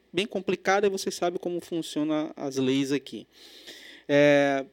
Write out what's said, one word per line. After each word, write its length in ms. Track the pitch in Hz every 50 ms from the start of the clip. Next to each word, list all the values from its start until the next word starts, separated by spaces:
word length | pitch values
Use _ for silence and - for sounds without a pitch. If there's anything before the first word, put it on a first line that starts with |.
| _ _
bem 120 | - 175 208
complicada 640 | - - 190 185 202 185 - - 190 190 202 208
e 40 | 196
você 200 | 190 190 - 196
sabe 280 | - - 175 175 175 180
como 220 | - 175 175 165
funciona 720 | - - 180 165 160 - - 151 151 156 151 151 156 - -
as 200 | - 139 139 131
leis 360 | 135 131 127 135 139 139 131
aqui. 340 | 147 139 - - 120 107 76 _ _ - - - - - - - - - - - - - _ -
É, 560 | 143 143 147 147 143 143 143 143 139 135 135 -